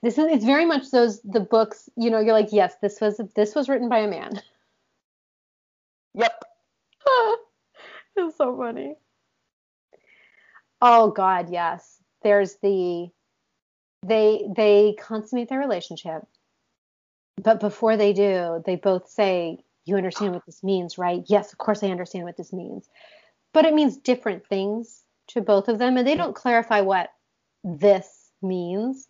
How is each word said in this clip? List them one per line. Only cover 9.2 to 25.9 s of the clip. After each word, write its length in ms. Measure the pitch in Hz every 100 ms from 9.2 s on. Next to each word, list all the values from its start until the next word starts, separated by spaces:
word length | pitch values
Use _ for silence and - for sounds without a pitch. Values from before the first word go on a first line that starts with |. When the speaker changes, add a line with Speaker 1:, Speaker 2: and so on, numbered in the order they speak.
| _ _ _ _ _ _ _ _ _ _ _ _ _ _ _ _
Speaker 1:
Oh, 300 | 247 233 220
God, 380 | - 190 185 175
yes. 480 | 175 170 180 _ _ _ _
There's 320 | 214 202 196 196
the, 540 | 196 190 180 175 175 _ _ _ _ _ _ _ _ _
they, 420 | 185 220 214 214 - 190
they 400 | 214 208 208 208
consummate 500 | - 220 214 247 233
their 100 | 262
relationship. 640 | 277 185 165 160 180 160 - _ _ _ _ _ _ _ _ _ _ -
But 180 | 208 220
before 380 | 208 202 226 220
they 160 | 208
do, 480 | 196 202 190 175 165 165
they 100 | 180
both 340 | 202 185 -
say, 540 | - 202 180 170 175 _ _ -
"You 100 | 196
understand 380 | 185 180 208
what 120 | 180 -
this 180 | -
means, 340 | 190 196 175 -
right?" 260 | 180 175 175
"Yes, 240 | 208 202
of 40 | -
course 240 | - 208
I 60 | 196
understand 360 | 180 180 190 175
what 120 | 175
this 160 | 175
means." 340 | 180 175 - - _ - _ _ _ _
But 120 | 320 320
it 80 |
means 240 | 302 294 269
different 480 | - 247 233 196 _
things 540 | 196 196 214 233 - _ _ _
to 140 | -
both 260 | 196 202 196
of 100 | 220
them, 180 | 247